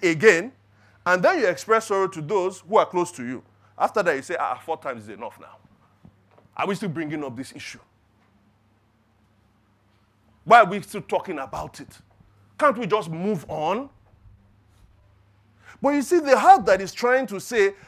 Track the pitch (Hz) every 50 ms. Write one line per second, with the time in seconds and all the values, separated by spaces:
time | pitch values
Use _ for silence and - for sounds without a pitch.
0 | 190 170 165 151 190 220 180 165 196 262 - _ _ _ _ _ _ _ _ _
1 | - 175 180 185 180 320 381 330 226 180 170 - - - 220 226 220 - 202 196
2 | 190 185 - 160 151 147 214 190 180 190 190 - - 160 208 202 160 - - 180
3 | 175 170 - - 120 123 127 101 - _ _ _ _ _ - - - - - 220
4 | 185 170 147 135 131 - 175 160 147 92 123 - - 165 160 156 - 143 123 113
5 | 104 110 101 98 117 104 - - 76 - - - _ _ _ _ _ _ _ _
6 | _ - _ _ _ _ _ _ _ _ - - 143 185 202 - 220 190 135 165
7 | 160 151 160 156 143 135 120 123 135 - - - - - - - _ _ _ _
8 | _ _ _ _ _ _ _ _ _ _ _ _ _ _ _ _ _ _ _ _
9 | _ _ _ _ _ _ _ _ _ _ _ _ _ _ _ _ _ _ _ _
10 | _ _ _ _ _ _ _ _ - - 220 240 214 180 202 202 - - - 202
11 | - - 202 175 - 196 170 143 135 - - - - 151 - - 135 - - -
12 | _ _ _ _ _ _ _ _ _ _ _ - 311 285 220 226 240 165 214 220
13 | 180 165 160 165 180 208 214 156 - - 156 156 151 165 190 233 285 277 _ _
14 | _ _ _ _ - - - _ _ _ _ _ _ _ _ _ _ _ _ _
15 | _ _ _ _ _ _ _ _ _ _ _ _ _ - - - - 269 285 285
16 | 247 - 359 349 302 277 254 220 247 349 392 320 196 226 190 185 196 180 - -
17 | 240 240 254 269 262 202 202 - - - 240 220 196 196 202 - -